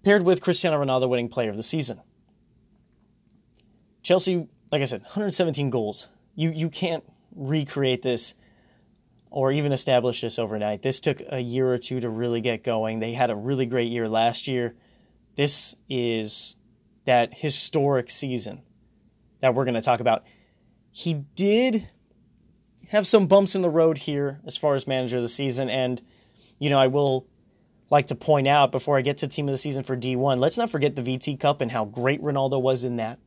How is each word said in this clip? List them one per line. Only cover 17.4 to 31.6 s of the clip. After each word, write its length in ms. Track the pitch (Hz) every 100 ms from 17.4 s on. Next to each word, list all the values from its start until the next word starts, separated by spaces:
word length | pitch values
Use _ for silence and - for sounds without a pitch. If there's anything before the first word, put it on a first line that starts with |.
| 151 147 - 156 139 135 120
season 520 | - 139 123 104 - _ _ _ _ _ _ _ _
that 160 | 131
we're 100 | 123
gonna 160 | 127 117
talk 200 | 120 120
about. 240 | 120 113 _ _ _ _ _ _ _
He 240 | - 170
did 720 | 151 143 - 202 214 254 220 - _ _ _ _ _ _ _ _ _ -
have 180 | 208 196
some 200 | 220 180
bumps 280 | 196 196
in 80 | 190
the 80 | 175
road 260 | 160 165 147
here 440 | - 143 143 143
as 120 | - -
far 180 | 151
as 120 | 139 135
manager 300 | 131 127 123
of 60 |
the 60 | 120
season, 420 | - 139 123 131
and, 320 | 127 127 123 _ _ _ _ _ _
you 100 | 143
know, 100 | 139
I 100 | 131
will 380 | 139 139 131 - _ _ _ _ _ _
like 200 | 147 143
to 60 |
point 340 | 123 - 151 135
out 240 | 143 135
before 260 | 131 147 139
I 40 |
get 160 | 131 143
to 100 | 139
team 200 | - 143
of 40 |
the 40 | 135
season 280 | 151 135
for 120 | 135 127
D 200 | 127 123
one, 240 | 139 127
let's 180 | 143 233
not 100 | 233
forget 280 | 151 139 135
the 40 |
V 160 | 123 131
T 200 | - 135
Cup 240 | 143 143